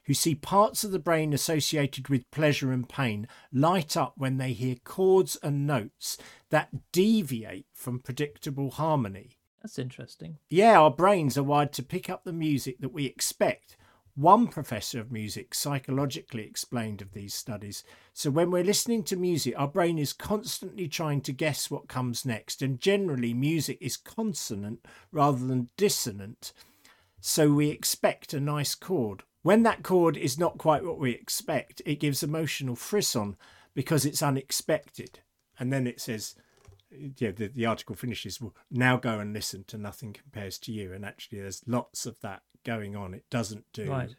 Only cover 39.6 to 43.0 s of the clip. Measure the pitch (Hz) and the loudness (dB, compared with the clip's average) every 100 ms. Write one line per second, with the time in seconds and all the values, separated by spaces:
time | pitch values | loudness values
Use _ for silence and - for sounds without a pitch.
39.6 | - 107 101 - 110 101 - 107 98 - | -12 -12 -12 -12 -14 -16 -16 -12 -10 -10
40.6 | - 107 95 95 101 - - 101 98 95 | -10 -8 -8 -10 -12 -14 -14 -12 -10 -10
41.6 | 113 120 - - 117 - 104 95 _ _ | -2 -2 -2 -8 -10 -10 -12 -12 _ _
42.6 | 123 113 101 101 | -8 -6 -6 -8